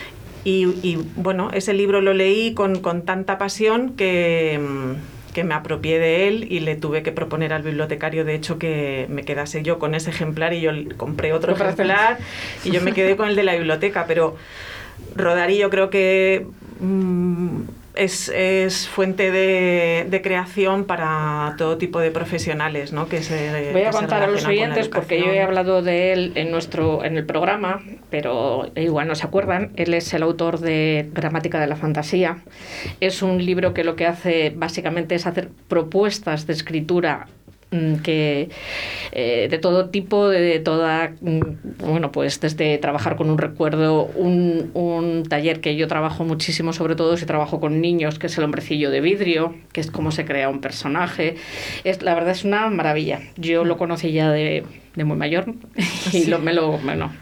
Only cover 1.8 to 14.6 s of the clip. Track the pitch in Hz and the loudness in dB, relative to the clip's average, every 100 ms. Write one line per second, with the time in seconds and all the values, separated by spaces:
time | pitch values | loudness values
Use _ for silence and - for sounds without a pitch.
1.8 | 202 196 196 190 190 208 226 226 196 185 | 4 4 4 4 4 4 2 0 0 0
2.8 | 185 175 175 190 190 190 196 196 214 233 | -2 -2 -2 -2 -2 -2 -2 0 2 2
3.8 | 254 - 190 180 170 165 160 151 143 139 | 0 0 0 2 2 2 2 0 -2 -4
4.8 | 131 139 - - - - 175 151 156 156 | -4 -6 -10 -16 -10 -4 -2 -2 -4 -4
5.8 | 156 160 165 165 196 220 226 175 156 156 | 0 2 4 4 2 0 -2 -2 -2 -2
6.8 | 156 156 156 156 160 156 156 156 151 151 | -2 -2 -2 -4 -4 -2 -2 -2 -2 -2
7.8 | 156 151 160 160 156 156 156 156 165 156 | -2 -2 -2 -2 -2 -2 -4 -4 -2 -2
8.8 | 143 135 131 143 139 143 147 160 151 165 | -2 -4 -4 -6 -4 -4 -4 -4 -2 -2
9.8 | 151 156 160 156 156 151 165 170 160 151 | 0 -2 -4 -4 -4 -2 0 0 0 -2
10.8 | 151 - - 143 156 160 - 180 196 175 | -6 -8 -6 -2 0 2 2 2 2 2
11.8 | 185 202 220 240 - - - - 185 180 | 2 4 4 2 -4 -10 -10 -8 -2 0
12.8 | 185 190 190 196 214 208 196 175 160 156 | 2 2 4 4 2 2 4 2 2 0
13.8 | 196 196 165 165 160 - - - | 0 0 0 2 2 0 -12 -16